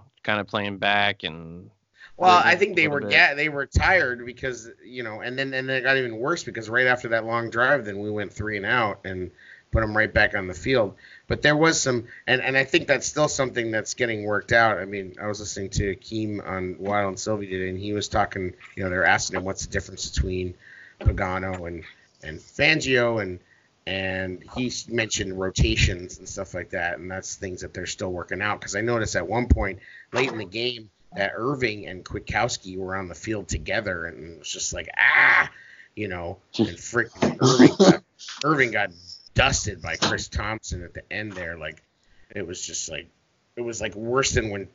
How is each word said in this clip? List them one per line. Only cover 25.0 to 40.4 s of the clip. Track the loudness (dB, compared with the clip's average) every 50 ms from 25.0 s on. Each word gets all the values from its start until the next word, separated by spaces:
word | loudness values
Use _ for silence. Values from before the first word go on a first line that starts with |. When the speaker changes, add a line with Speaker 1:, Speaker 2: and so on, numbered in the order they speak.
| -2 -2 -2 -4 -4 -4 -4 -4
Speaker 2:
rotations | -4 -2 2 2 2 2 4 4 2 2 0 -2 -8 -12 -14 -16
and | -16 -12
stuff | -10 -10 -10 -8 -8
like | -10 -8 -6
that, | -6 -4 -4 -4 -4 -6
and | -8 -8
that's | -8 -8 -8 -10 -10
things | -8 -8 -8 -8 -8
that | -10 -10 -10
they're | -8 -8
still | -8 -6 -6 -4 -4
working | -4 -6 -6 -6 -6 -4
out. | -2 -2 -2 -4
'Cause | -6 -6 -4
I | -2
noticed | 0 0 0 0 0 0 -2
at | -2 -2 0
one | 0 0 2 4
point | 4 4 2 0 -4 -6 -12 -20 -20 -20 -14 _ -2
late | 0 0 0
in | -2 -6
the | -8
game | -8 -6 -4 -4 -4 -4 -6 -10 -18 _ _ _ _ -4
that | -2 -2 -2 -2
Irving | -2 -2 -2 -2 0 0 -2 -2 -4 -8 -10
and | -12 -12 -12
Kwiatkowski | -10 -10 -10 -6 -4 0 0 0 0 0 -4 -8 -8 -8 -8
were | -6 -6 -4
on | -6 -6 -8
the | -10
field | -10 -8 -6 -6 -6 -6 -6
together, | -6 -6 -4 -4 -2 -2 -2 -2 -4 -4 -6
and | -8 -10 -12 -14 -14 -14
it | -14
was | -12 -10
just | -8 -6 -6 -6 -6
like, | -6 -8 -6 0 4
"Ah!" | 4 6 6 6 6 6 6 4 4 2 -2 -16 -20 -20 -20 -20 -20 _ _
You | -8 -8 -6
know, | -6 -6 -8 -8 -10 -12 _ _ 0 0
and | 0 0
freaking | 0 -6 -10 -4 -2 -2 -2 -2 -2 -2 0 0 2 4
Irving | 4 6 10 10 10 10 10 10
got, | 8 8 8 6 4 _ _ -20 -16
Speaker 3:
<laughs> | -14 -10 -4 0
Speaker 2:
Irving | 2 2 4 2 2
got | 2 0 -2 -2 -4 -10 -20 -20 -20 -20 -18 -4 2
dusted | 4 4 4 4 0 -2 -4 -8 -8
by | -6 -8 -4
Chris | -2 0 0 0 -2 -4 -4
Thompson | -6 -6